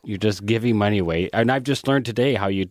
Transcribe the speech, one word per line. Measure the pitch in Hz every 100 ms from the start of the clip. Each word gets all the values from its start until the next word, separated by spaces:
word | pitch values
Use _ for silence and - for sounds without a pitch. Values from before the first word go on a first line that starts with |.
you're | - 98
just | 104 98 104
giving | 113 120 107
money | 104 104
away. | 82 82 90
And | 107 117
I've | 135
just | 131 131 -
learned | 139 120
today | 113 135
how | 107 98
you, | 98 92